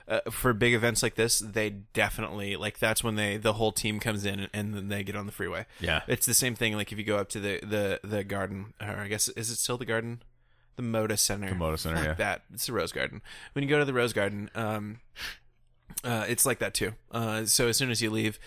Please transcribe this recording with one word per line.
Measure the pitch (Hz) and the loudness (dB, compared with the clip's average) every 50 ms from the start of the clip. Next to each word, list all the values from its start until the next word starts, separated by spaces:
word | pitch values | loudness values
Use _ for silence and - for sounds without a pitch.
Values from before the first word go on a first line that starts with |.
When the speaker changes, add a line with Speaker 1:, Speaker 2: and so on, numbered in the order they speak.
| - - | -6 -2
Speaker 1:
Uh, | - 110 - 113 | -2 -2 -2 -2
for | 113 - - 127 120 | -4 0 2 2 4
big | 101 120 120 120 | 6 6 4 6
events | 113 113 120 110 - | 6 4 2 2 2
like | - 113 - | 0 0 2
this, | - 113 117 - - | 2 2 4 4 2
they | 104 110 95 113 107 107 | 0 -2 -2 0 0 0
definitely, | 101 101 101 - - 113 107 101 - - 113 80 82 104 101 101 101 82 | -2 -6 -12 -4 0 2 2 2 2 -2 -6 -6 -4 -4 -4 -4 -2 -2
like, | 90 107 - - | -2 -4 -2 2
that's | - 110 110 - - | 2 2 2 2 0
when | 117 107 | 0 0
they, | 107 107 104 101 107 | 0 0 0 0 2
the | 104 113 107 | 2 2 2
whole | 107 113 107 | 4 2 2
team | 107 - - 110 107 107 | 2 2 -2 -2 -2 0
comes | 104 117 107 101 98 | -2 -2 -2 0 0
in | 101 98 98 | -2 -2 -4
and, | 98 - - | -6 -6 -4
and | 107 104 104 107 | -4 -4 -4 -4
then | 101 95 98 | -4 -4 -4
they | 101 101 98 | -4 -4 -4
get | 98 101 | -4 -6
on | 104 101 | -6 -6
the | 101 | -8
freeway. | - - 98 90 87 87 107 - - - | -6 -6 -4 -4 -4 -6 -6 -8 -10 -6
Speaker 2:
Yeah. | 92 85 82 76 - - | -2 0 0 0 0 0
Speaker 1:
It's | 123 - - - | -2 0 2 2
the | 117 | 4
same | - 135 127 117 | 4 4 2 0
thing, | - 120 110 107 | 2 0 0 2
like, | 107 101 - | 0 -2 -4
if | 107 104 | -4 -6
you | 104 | -2
go | 110 107 101 | 0 0 0
up | 98 - | 0 -2
to | - 110 | -4 -4
the, | 98 104 98 - - | -2 -2 -2 -2 -4
the, | 104 104 104 104 98 92 - - | -2 0 0 0 0 0 -2 -4
the | 98 107 104 98 | -4 -2 -2 -2
Garden, | 98 104 98 95 95 101 98 98 107 - - | -2 -2 -2 -2 -4 -4 -6 -10 -10 -12 -10
or | 107 104 101 104 | -8 -6 -6 -6
I | 104 101 | -4 -4
guess, | 107 107 - - | -2 0 -2 -2
is | - - 113 110 | -2 -4 -4 -4
it | 120 | -2
still | - - - 123 120 | -2 0 0 -2 -2
the | 131 | -2
Garden? | 110 113 113 113 117 120 117 - - _ _ _ _ _ _ _ _ _ - | -2 -2 0 -2 -2 -6 -10 -12 -18 _ _ _ _ _ _ _ _ _ -6
The | 127 | -4
Moda | 117 113 110 110 107 107 101 | 0 2 2 2 2 2 2
Center. | - - 104 101 101 95 | 2 2 2 0 -2 -2
Speaker 2:
The | 95 | -2
Moda | 90 82 80 80 80 | 0 0 0 0 0
Center, | - 80 80 80 | -2 0 0 0
Speaker 1:
Fuck | 78 | 0
Speaker 2:
yeah. | 76 78 | 0 0
Speaker 1:
that. | 82 107 104 92 - - - - | 0 0 0 0 -2 -6 -12 -8
It's | - - - | -6 -4 -2
the | 123 | 0
Rose | 101 82 82 - | 0 0 0 0
Garden. | 69 65 71 - - - - - - - - - | -2 -2 -2 -4 -8 -14 -14 -16 -16 -14 -8 -4
When | 139 139 | -2 2
you | 139 | 4
go | 151 147 | 4 4
to | 147 | 4
the | 135 131 | 4 4
Rose | 123 120 120 104 | 2 2 2 4
Garden, | 107 101 101 104 101 104 - - | 2 2 2 0 -2 -6 -6 -6
um, | 113 113 107 107 107 104 104 107 113 - - - - - - - - - - _ _ _ _ _ _ _ - - - - | -4 -2 -2 -2 -2 -4 -6 -10 -12 -16 -20 -14 -10 -10 -10 -10 -12 -18 -20 _ _ _ _ _ _ _ -10 -8 -6 -2
uh, | 123 120 110 107 98 | -2 0 0 0 0
it's | 120 - - | 2 2 4
like | 135 120 - | 2 2 2
that | 117 - - | 0 -2 0
too. | - 110 92 110 - - - | 0 -2 -2 -4 -6 -12 -6
Uh, | - 117 117 110 110 110 113 | -4 -2 0 0 0 0 2
so | 101 - - 127 117 | 4 4 6 6 4
as | 113 | 4
soon | - 139 127 | 4 2 2
as | 117 107 | 0 2
you | 117 110 | 0 2
leave | 110 110 110 110 104 - - | 2 2 0 0 -2 -4 -14